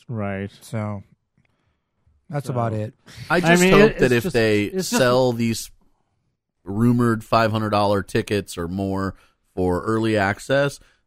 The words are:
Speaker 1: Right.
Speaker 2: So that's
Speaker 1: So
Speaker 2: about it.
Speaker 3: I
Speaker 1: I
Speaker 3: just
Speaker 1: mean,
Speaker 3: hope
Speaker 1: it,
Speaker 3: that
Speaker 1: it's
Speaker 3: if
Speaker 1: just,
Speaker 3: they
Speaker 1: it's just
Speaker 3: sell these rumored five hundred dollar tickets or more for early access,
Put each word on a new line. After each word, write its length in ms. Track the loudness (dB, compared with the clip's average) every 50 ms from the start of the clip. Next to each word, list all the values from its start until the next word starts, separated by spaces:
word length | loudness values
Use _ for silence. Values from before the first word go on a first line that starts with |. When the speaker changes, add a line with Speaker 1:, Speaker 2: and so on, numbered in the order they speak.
| _ -12
Speaker 1:
Right. 420 | -8 -8 -6 -6 -6 -8 -8 -10 -12 -18
Speaker 2:
So 420 | -16 -12 -8 -8 -6 -6 -8 -10 -14 _ _ _ _ _ _ _ _ _ _ _ _ _ _ _ _ _ _ _ _ _ _ _ _ -12
that's 180 | -10 -10 -8
Speaker 1:
So 60 | -6
Speaker 2:
about 200 | -4 -4 -4 -4 -4
it. 180 | -6 -8 -8 -12 _ _ -20 -20 -18 -6 -2
Speaker 3:
I 60 | -2
Speaker 1:
I 40 | 0
Speaker 3:
just 220 | 4 4 4 4
Speaker 1:
mean, 100 | 6 6
Speaker 3:
hope 180 | 8 6 6 6
Speaker 1:
it, 60 | 4 2
Speaker 3:
that 120 | 2 2
Speaker 1:
it's 0 |
Speaker 3:
if 100 | 2 2 0
Speaker 1:
just, 100 | 0 0
Speaker 3:
they 300 | 2 2 4 2 2 0
Speaker 1:
it's 260 | -2 -4 -6 -4 -2
just 80 | 0 2
Speaker 3:
sell 320 | 2 2 4 2 2 2
these 380 | 0 0 -2 -2 -2 -4 -8 -12 -18 _ _ _ _ _ _ _ _ _ _ _ _ _ _ _ _ _
rumored 640 | _ -8 -2 2 2 2 4 4 2 2 0 -2 -2
five 280 | 0 0 2 2 2
hundred 180 | 0 -2 -2 0
dollar 320 | 0 2 2 2 0 0
tickets 540 | -2 -2 -4 -4 -2 -2 -4 -4 -4 -6 -8 -8
or 100 | -8 -6
more 460 | -6 -4 -4 -4 -4 -4 -4 -6 -8 -10 _ _ _ _ _ _ _
for 280 | -2 -2 0 0 -2
early 340 | -2 -2 -2 0 0 0 0
access, 640 | 0 0 0 -2 -4 -4 -2 -2 0 0 -2 -4 -8 _ _ _ _ _